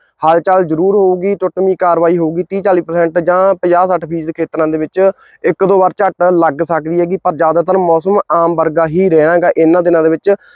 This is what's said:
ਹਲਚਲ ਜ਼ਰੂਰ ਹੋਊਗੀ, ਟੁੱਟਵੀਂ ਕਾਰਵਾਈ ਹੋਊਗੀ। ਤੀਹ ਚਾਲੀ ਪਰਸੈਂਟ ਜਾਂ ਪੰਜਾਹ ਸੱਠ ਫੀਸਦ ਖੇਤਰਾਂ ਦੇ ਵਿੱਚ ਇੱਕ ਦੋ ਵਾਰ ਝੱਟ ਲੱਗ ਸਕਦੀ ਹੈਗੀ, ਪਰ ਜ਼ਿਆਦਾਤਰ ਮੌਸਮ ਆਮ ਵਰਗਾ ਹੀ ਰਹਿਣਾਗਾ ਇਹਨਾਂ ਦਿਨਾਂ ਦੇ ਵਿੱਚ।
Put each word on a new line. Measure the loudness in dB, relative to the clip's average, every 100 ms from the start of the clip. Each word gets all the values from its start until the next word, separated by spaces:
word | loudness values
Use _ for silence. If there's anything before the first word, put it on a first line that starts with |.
| _ -4 0
ਹਲਚਲ | 0 2 0
ਜ਼ਰੂਰ | 0 -2 0 2
ਹੋਊਗੀ, | 2 0 -2
ਟੁੱਟਵੀਂ | -4 -4 -2 -2 0
ਕਾਰਵਾਈ | 0 2 0 0
ਹੋਊਗੀ। | -2 -4
ਤੀਹ | -6 -4
ਚਾਲੀ | 0 0
ਪਰਸੈਂਟ | -2 -2 -2 -2
ਜਾਂ | 0 0 0
ਪੰਜਾਹ | 0 0 0 0
ਸੱਠ | -2 -4
ਫੀਸਦ | -8 -8 -6
ਖੇਤਰਾਂ | -6 -2 -2
ਦੇ | -2
ਵਿੱਚ | -4 0 0 -2 -12 _
ਇੱਕ | -4 0
ਦੋ | 2 2
ਵਾਰ | 2 0
ਝੱਟ | -4 0 0
ਲੱਗ | 2 0 -2
ਸਕਦੀ | -4 -4 -4 -2
ਹੈਗੀ, | -2 -2
ਪਰ | -4 -2
ਜ਼ਿਆਦਾਤਰ | 0 0 0 0
ਮੌਸਮ | 2 0 0 -2 0
ਆਮ | 0 0
ਵਰਗਾ | 0 -2 0 -2
ਹੀ | 0 2
ਰਹਿਣਾਗਾ | 2 2 2 0 2
ਇਹਨਾਂ | 2 2
ਦਿਨਾਂ | 2 2
ਦੇ | 2
ਵਿੱਚ। | 0 -2 -2 -4